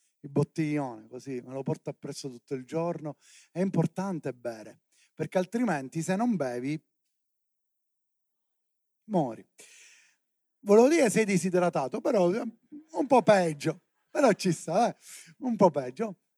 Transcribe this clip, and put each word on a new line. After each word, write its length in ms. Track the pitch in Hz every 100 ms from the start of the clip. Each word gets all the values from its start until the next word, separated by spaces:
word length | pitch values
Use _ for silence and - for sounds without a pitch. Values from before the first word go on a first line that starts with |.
| _ _
il 100 | 147
bottiglione, 760 | 139 147 - 151 147 135 110 110
così 320 | 123 135 123
me 100 | 123
lo 100 | 135
porto 280 | 131 143 151
appresso 400 | - 139 - 139
tutto 240 | 120 -
il 100 | 131
giorno. 520 | 127 165 170 165 147 - _ - _
È 100 | 170
importante 720 | 196 - 165 - 196 165 143
bere, 480 | 123 120 113 107 - _ _ _
perché 240 | - 156 185
altrimenti 640 | 180 233 240 147 131 165
se 160 | 160 190
non 180 | 240
bevi 480 | 185 131 120 131 156 _ _ _ _ _ _ _ _ _ _ _ _ _ _ _ _ _ _ _ _ _ _ -
muori. 360 | 185 131 107 - _ - - - _ _ _ _ _ _ _
Volevo 280 | 202 208 254
dire 220 | 330 233
sei 160 | 220 202
disidratato, 720 | 190 185 175 175 160 135 226
però 300 | 302 220 175
un 760 | 220 254 - _ - - 349 277
po' 160 | 247
peggio. 600 | - 202 170 147 160 - _ _ _
Però 240 | - 262
ci 180 | 185 190
sta, 380 | 156 - 185 226
eh? 80 | - - - - -
Un 160 | 254 214
po' 140 | 185
peggio. 500 | 143 127 127 220 - _